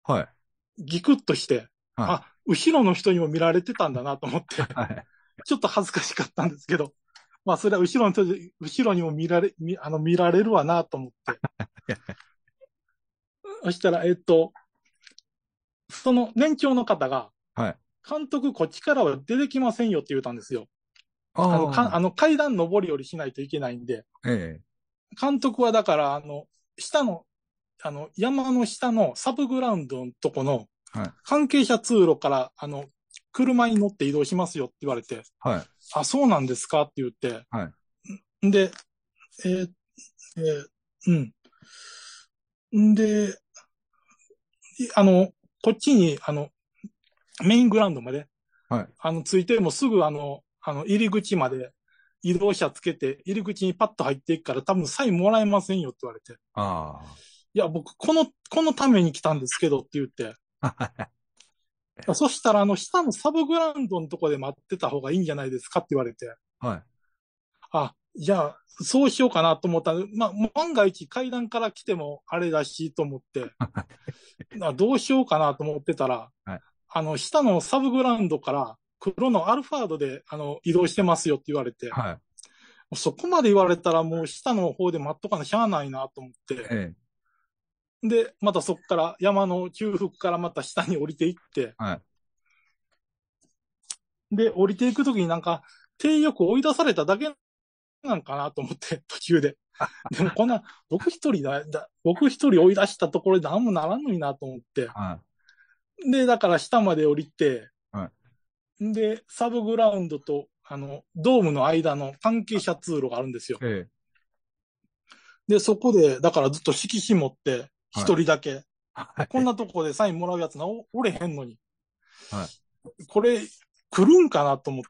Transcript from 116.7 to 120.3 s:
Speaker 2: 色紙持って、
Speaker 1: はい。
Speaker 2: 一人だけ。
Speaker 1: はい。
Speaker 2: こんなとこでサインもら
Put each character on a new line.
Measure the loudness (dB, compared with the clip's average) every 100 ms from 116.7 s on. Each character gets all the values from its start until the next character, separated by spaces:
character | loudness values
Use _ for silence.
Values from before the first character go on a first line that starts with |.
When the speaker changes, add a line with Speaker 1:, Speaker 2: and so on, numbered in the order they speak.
Speaker 2:
色 | -2 -2 -4 2
紙 | 2
持 | 2
っ |
て、 | -4 -4 -4 -6 _ _
Speaker 1:
は | -6
い。 |
Speaker 2:
一 | 0 2
人 | 4
だ | 0
け。 | 0 -8 _ _ _
Speaker 1:
は | -18 -14 -8
い。 | -4
Speaker 2:
こ | 0
ん |
な | 0 -2
と | -6
こ | -4
で | -4
サ | 0 -2
イ |
ン | -2
も |
ら | -4